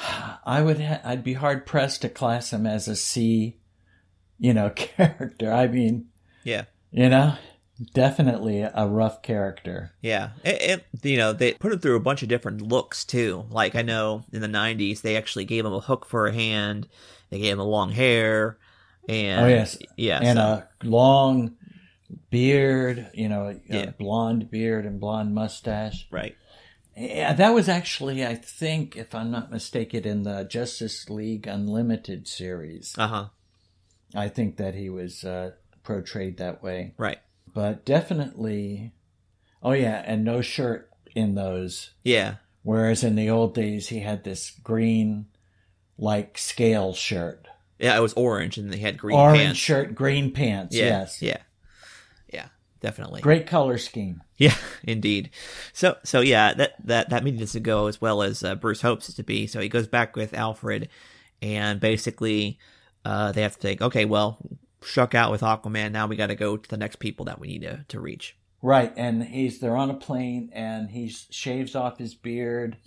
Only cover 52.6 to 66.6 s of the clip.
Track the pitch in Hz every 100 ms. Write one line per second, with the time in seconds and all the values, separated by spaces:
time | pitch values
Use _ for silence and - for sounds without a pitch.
52.6 | _ - 113 - - - 143 160 160 165
53.6 | 135 123 - 113 98 82 - - 143 -
54.6 | - - - 113 104 101 - - - -
55.6 | - - 185 - - 127 131 113 104 -
56.6 | 139 - - 117 - 120 135 117 110 117
57.6 | 113 107 107 104 113 104 101 110 95 92
58.6 | 113 - 120 110 - - - 107 107 107
59.6 | 104 120 107 120 113 - 107 - 113 110
60.6 | 107 107 107 - - - _ - 107 107
61.6 | 104 101 110 107 120 - 113 107 104 -
62.6 | _ _ _ _ 104 104 104 101 104 -
63.6 | 101 98 120 117 107 104 107 113 - -
64.6 | _ _ - 135 123 117 113 107 110 110
65.6 | 107 107 107 110 107 107 104 104 104 107